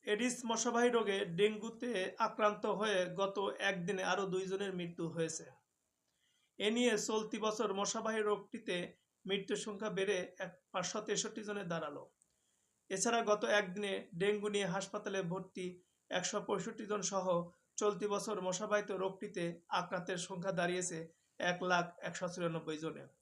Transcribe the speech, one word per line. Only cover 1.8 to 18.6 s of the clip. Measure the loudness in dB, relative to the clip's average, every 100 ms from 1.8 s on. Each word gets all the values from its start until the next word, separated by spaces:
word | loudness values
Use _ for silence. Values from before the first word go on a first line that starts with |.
| -2 0 -2 0 -2
আক্রান্ত | 4 2 4 0 2
হয়ে | 2 4 2 0
গত | 0 0 -2 0 0
একদিনে | 0 -2 -2 0
আরও | 0 0
দুইজনের | -2 -2 -2 -2 -4
মৃত্যু | -6 -4 -6
হয়েছে। | -2 -2 -2 -10 -20 _ _ _ _ _ _ _ _ _ -2
এ | 0 4
নিয়ে | 4 4 2
চলতি | 0 0 0 0
বছর | 2 0 2
মশাবাহী | 0 0 -2 0
রোগটিতে | 2 0 -2 -10 -4 -4 -4 -12 _ _
মৃত্যুর | -2 -2 0 -4
সংখ্যা | -4 -4 -4 0
বেড়ে | 2 0 -2 -8
এক, | -10 -10 _
পাঁচশো | -4 -2 -4 -2
তেষট্টি | -2 -2 -6 -6
জনে | -6 -2
দাঁড়ালো। | -4 -4 -8 -14 _ _ _ _ _ _ _ _
এছাড়া | 0 2 2 4
গত | 2 6 4
একদিনে | 4 -2 -2 -2 -4 0
ডেঙ্গু | 2 2 0
নিয়ে | 0 0
হাসপাতালে | 0 -2 -6 -2 -2 -2
ভর্তি | -4 -6 -8 -8 -8 _ _ _
একশো | -2 0 -2 0
পঁয়ষট্টি | -2 -2 -6 -4
জন | -2 0
সহ | 0 2 2 0 -10 _ 0
চলতি | 0 2 0
বছর | 0 0 -2 0
মশাবাহিত | -2